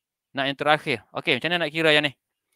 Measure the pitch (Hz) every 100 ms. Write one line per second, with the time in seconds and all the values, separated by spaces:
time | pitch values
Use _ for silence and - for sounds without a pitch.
0 | _ _ _ 139 135 139 147 151 160 117
1 | - - 165 123 160 175 156 160 160 151
2 | 147 - _ _ _